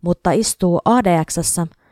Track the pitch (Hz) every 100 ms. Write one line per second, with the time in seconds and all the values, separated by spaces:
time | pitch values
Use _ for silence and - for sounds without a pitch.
0 | 175 - 180 202 220 - 180 175 - 247
1 | 196 165 160 170 - - 165 - _